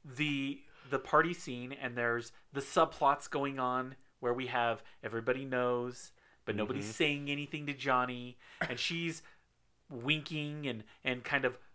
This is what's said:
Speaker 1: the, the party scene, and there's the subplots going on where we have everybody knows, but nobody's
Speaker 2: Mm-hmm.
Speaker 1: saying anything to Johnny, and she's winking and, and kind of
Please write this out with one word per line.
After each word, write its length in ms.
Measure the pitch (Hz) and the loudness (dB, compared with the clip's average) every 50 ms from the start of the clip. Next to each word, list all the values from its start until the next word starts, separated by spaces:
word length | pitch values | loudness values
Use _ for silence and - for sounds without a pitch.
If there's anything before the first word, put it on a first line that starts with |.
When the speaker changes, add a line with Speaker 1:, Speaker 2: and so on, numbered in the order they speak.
| - | -16
Speaker 1:
the, 560 | 143 123 127 151 151 143 139 135 135 143 - - - - - - 131 | -12 -4 -2 0 0 0 0 -2 -4 -6 -8 -12 -20 -20 -20 -6 -4
the 100 | 135 131 | -4 -4
party 340 | - - - 151 156 170 175 | 0 4 6 6 6 6 -2
scene, 380 | - - 147 123 123 123 127 | -6 -6 -8 -8 -8 -8 -10
and 240 | 139 139 139 123 120 123 | -8 -8 -8 -6 -2 0
there's 320 | 120 117 117 120 117 - - - - _ | 0 2 2 0 -2 -8 -16 -20 -20 _
the 80 | - 139 | -6 -6
subplots 680 | 135 - - 170 160 160 - - 151 139 143 143 - - | -6 2 6 6 6 6 4 4 6 6 6 6 -2 -4
going 300 | - 147 139 139 135 135 | -2 0 0 0 0 0
on 380 | 127 127 127 127 127 131 135 - - _ _ _ | 0 2 2 0 -2 -4 -10 -16 -20 _ _ _
where 140 | 127 120 120 | 0 0 0
we 120 | 127 131 120 | 2 -2 0
have 340 | 123 123 120 117 117 113 - - - - - | 2 2 4 2 2 0 -6 -20 -18 -10 -8
everybody 400 | 110 113 117 113 123 127 135 139 | -4 -4 -2 0 0 0 0 0
knows, 680 | 135 131 123 123 123 123 123 120 123 123 - - - - _ - - - _ _ | -2 0 2 2 2 2 0 -2 -4 -8 -10 -14 -16 -18 _ -20 -20 -20 _ _
but 120 | - 107 | -4 -2
nobody's 260 | 104 107 101 - 98 101 | 0 0 0 0 -2 -2
Speaker 2:
Mm-hmm. 60 | 107 | -4
Speaker 1:
saying 380 | 123 - 160 147 143 143 143 143 | 0 2 2 2 2 0 -2 -4
anything 360 | 143 143 147 139 - 151 147 | -4 -4 -4 -6 -6 -6 -6
to 60 | 143 | -6
Johnny, 640 | 139 135 127 139 131 127 123 123 123 123 123 123 123 - - - - - - - | -6 -2 2 4 4 4 4 0 -2 -8 -8 -12 -14 -16 -20 -20 -6 -4 -4 -4
and 80 | 127 | -2
she's 460 | 123 - - 170 170 170 165 156 - - - - - _ _ _ _ _ _ _ _ _ - | -2 -2 -2 -2 -2 -2 -2 -4 -6 -12 -18 -20 -20 _ _ _ _ _ _ _ _ _ -12
winking 760 | 143 120 117 135 156 156 143 - 160 156 147 147 147 151 147 | -10 -4 0 0 0 0 0 -4 -4 -4 -4 -4 -6 -4 -4
and, 160 | 135 117 110 107 - - - - | -4 -4 -6 -8 -14 -20 -6 -2
and 180 | 135 127 123 | -2 -2 -2
kind 220 | - - 143 139 135 | 0 0 2 4 4
of 120 | 123 117 - - - | 2 0 -2 -18 -20